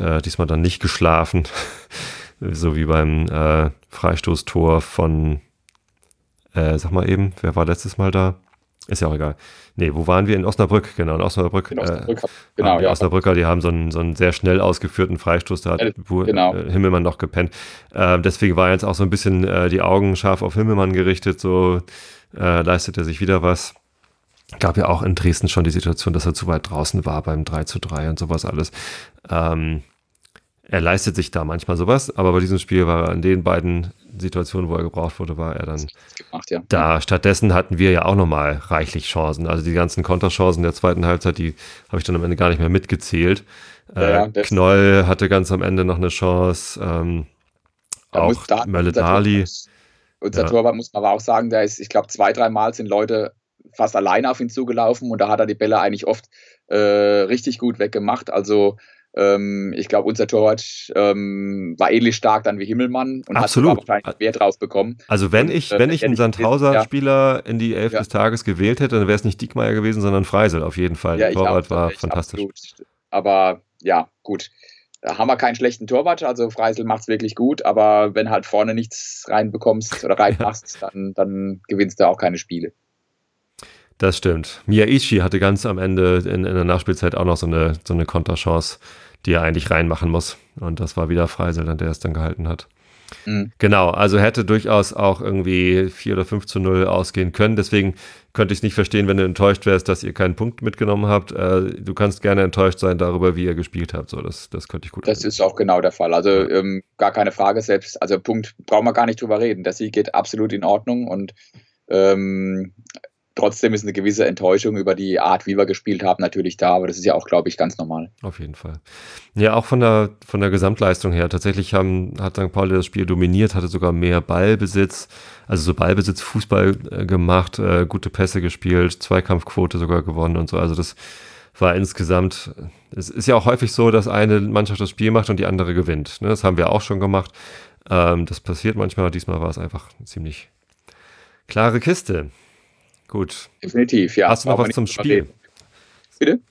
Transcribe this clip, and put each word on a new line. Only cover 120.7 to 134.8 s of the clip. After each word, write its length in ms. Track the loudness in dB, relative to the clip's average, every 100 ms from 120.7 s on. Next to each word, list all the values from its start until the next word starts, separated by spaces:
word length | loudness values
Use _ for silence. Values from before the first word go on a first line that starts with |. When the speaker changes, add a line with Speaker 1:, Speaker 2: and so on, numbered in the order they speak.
| 2 2 2 0
Speaker 1:
her. 160 | 0 0
Tatsächlich 440 | 0 -2 -2 0
haben, 400 | 0 2 0 -4 -6
hat 180 | -6 -4
Sankt 160 | -4
Pauli 220 | 0 2 0
das 100 | 0
Spiel 200 | -4 -2
dominiert, 500 | 2 2 4 2 0
hatte 120 | -4
sogar 240 | -2 0
mehr 300 | 0 2 0
Ballbesitz, 880 | 0 0 2 2 0 0 0 -2 -16 -20 -20 -20 -4
also 160 | -2
so 100 | 0
Ballbesitz-Fußball, 1040 | 0 2 2 0 -4 -6 -6 0 2 2 0 -6
äh, 140 | -8 -2
gemacht, 520 | 0 4 2 2 -2
äh, 260 | 0 2 0
gute 220 | -2 -6
Pässe 300 | -2 -2 0
gespielt, 520 | -4 -4 0 2 2 -2
Zweikampfquote 760 | 0 0 2 -2 0 -2 0 0
sogar 240 | 0 0
gewonnen 340 | 0 -2 0 0
und 120 | -2
so. 100 | 0
Also 160 | 0 -2
das 200 | -4 -8 -20 -20 -20 -20 _ -2
war 160 | 0 2
insgesamt, 800 | -2 -4 0 2 0 -4 -16 -16 -18 -18 _ -12
es 140 | -10
ist 180 | -4 2
ja 80 | 4
auch 100 | 4
häufig 280 | 0 -2
so, 180 | 2 4
dass 160 | 4 2
eine 340 | 2 4 4
Mannschaft 400 | 2 0 0 -2